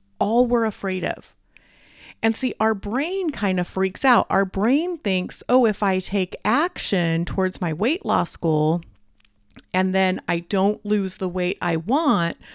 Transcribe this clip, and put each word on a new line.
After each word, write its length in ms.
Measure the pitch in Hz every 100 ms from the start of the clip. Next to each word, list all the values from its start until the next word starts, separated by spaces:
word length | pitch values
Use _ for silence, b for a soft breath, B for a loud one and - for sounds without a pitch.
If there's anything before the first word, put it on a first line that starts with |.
| _ -
all 260 | 202 233 247
we're 200 | 240 220
afraid 380 | - 196 185
of. 320 | 175 - - _ _ B B B B B B B
And 140 | 226 220
see, 180 | 254 -
our 160 | 220 208
brain 560 | 208 240 320 392 349
kind 280 | 277 202 185
of 80 | 180
freaks 380 | 190 190 - 269
out. 220 | 233 -
Our 160 | 190 190
brain 540 | 190 220 285 349 339
thinks, 420 | 208 185 180 - -
"Oh, 160 | 254 233
if 160 | 202
I 160 | 196 185
take 380 | - 202 180 - 208
action 800 | 247 349 - - 185 170 165 170
towards 360 | - 185 -
my 120 | 175
weight 320 | 160 226 320 220
loss 320 | 196 175 -
goal 460 | 165 151 151 170 - - _ _ _ _ _ - -
and 200 | 185 185 185
then 260 | 190 185 -
I 140 | 175
don't 440 | 170 196 196 208 202
lose 320 | 208 190 -
the 100 | 185
weight 300 | 180 180 -
I 140 | 175 165
want, 600 | 165 277 320 202 170 - B